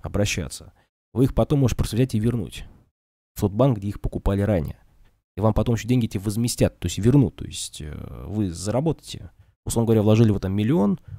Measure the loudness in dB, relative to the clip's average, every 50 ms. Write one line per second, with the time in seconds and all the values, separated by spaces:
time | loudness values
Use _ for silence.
0 | -12 -6 -2 0 0 0 -2 -4 -6 -8 -12 -14 -16 -20 -20 _ _ _ _ _
1 | _ _ 0 0 0 2 2 0 0 2 2 2 2 2 0 -2 -4 -2 0 0
2 | 0 0 0 -2 0 0 -2 -2 -6 -8 -12 -14 -16 -18 -20 _ _ _ _ _
3 | _ _ _ _ _ _ _ -4 -2 -2 2 2 2 2 2 0 -4 -8 -8 -6
4 | -8 -6 -6 -4 -2 0 0 0 2 2 2 0 0 -4 -8 -14 _ _ _ _
5 | -20 _ _ _ _ _ _ 0 0 2 2 2 0 0 0 -2 0 0 0 0
6 | 0 -2 -4 -4 -4 -4 -2 -2 -2 -2 0 0 0 0 0 _ -6 -6 -4 2
7 | 2 6 6 6 6 4 0 -6 -12 -12 -10 -10 -12 -12 -12 -12 -12 -12 -12 -12
8 | -12 -14 -14 -14 -12 -6 -2 -2 -2 -2 -4 -4 -6 -4 -2 0 0 -2 -4 -4
9 | -8 -14 -16 -14 -16 -18 -20 _ _ _ _ _ _ -4 -2 0 2 4 4 4
10 | 6 6 6 6 6 6 4 2 0 -2 -2 0 0 2 2 2 2 2 0 -2
11 | -6 -12 -18